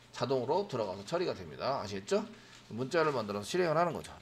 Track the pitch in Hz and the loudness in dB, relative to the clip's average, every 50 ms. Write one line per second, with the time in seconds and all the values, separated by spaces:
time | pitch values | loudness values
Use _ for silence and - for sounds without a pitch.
0 | - - - - 123 120 135 131 120 117 151 185 202 202 - 120 110 98 92 98 | -20 -16 -6 -4 0 2 2 2 2 2 2 2 0 0 0 -2 0 -2 -2 -6
1 | 101 - 165 180 180 156 120 92 92 78 73 64 85 117 139 127 92 101 101 98 | -6 -4 -2 0 0 0 -2 -4 -6 -10 -8 -4 -2 -2 0 -2 -2 -4 -6 -6
2 | 98 - 196 208 220 - - - - - - - - - 147 110 131 131 - 170 | -2 0 0 0 0 -2 -8 -16 -20 -20 -20 -20 -14 -10 -6 -4 -4 0 2 4
3 | 160 156 143 123 107 101 101 101 104 101 - 175 180 170 151 160 175 175 127 92 | 4 4 4 2 0 0 -2 -2 -2 0 2 2 4 4 4 4 4 4 2 -2
4 | 76 - - - | -6 -8 -12 -16